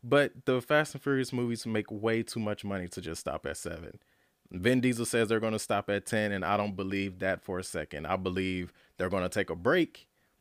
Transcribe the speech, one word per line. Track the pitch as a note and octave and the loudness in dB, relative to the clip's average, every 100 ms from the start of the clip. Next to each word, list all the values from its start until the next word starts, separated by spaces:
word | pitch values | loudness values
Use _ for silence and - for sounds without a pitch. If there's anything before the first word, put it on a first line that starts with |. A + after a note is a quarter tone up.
But | A#2+ C#3+ C#3 - | 4 4 4 0
the | - B2+ | 0 0
Fast | - D3+ D3+ | 4 2 2
and | C#3 | -2
Furious | - C3+ B2+ | 0 2 2
movies | B2 B2 A#2 | 0 0 -2
make | A2+ G#2+ - | 0 -2 -2
way | G#2+ A2 A2+ | -2 0 0
too | A2+ A#2 | 0 -4
much | G#2+ G#2 | -4 -4
money | G2+ G2 F2+ | -4 -4 -6
to | - | -8
just | D#2+ E2 | -8 -6
stop | - C#2 - | -4 -4 -6
at | D2 | -6
seven. | E2+ E2+ - - _ _ _ _ _ | -6 -8 -10 -16 _ _ _ _ _
Vin | F2+ G2 B2+ | 0 4 4
Diesel | B2+ A#2 A#2 | 4 2 0
says | A#2+ A2 | 2 2
they're | A2+ | 2
gonna | A2 A2 | 2 -2
stop | - G2+ G2+ | 0 -2 0
at | G2+ | -2
ten, | - A2 G#2+ | 0 0 0
and | G2 | 0
I | F2 G#2 | 2 2
don't | G#2 F#2+ | 2 -2
believe | F#2+ G2 G2 F2+ | -2 -2 -2 -2
that | F#2+ F#2 | -2 -2
for | - F2+ | -2 -6
a | |
second. | F#2 E2+ D2+ D2 D#2 | -4 -6 -6 -6 -2
I | F#2+ | 0
believe | F#2 F#2 F#2 F#2 F2 _ _ _ | 0 0 0 -2 -6 _ _ _
they're | F#2 | 0
gonna | F#2+ F2+ | 0 0
take | - F#2+ | 0 -2
a | F2 | 0
break. | F#2+ F3 E3 - _ _ _ _ | 2 4 2 -4 _ _ _ _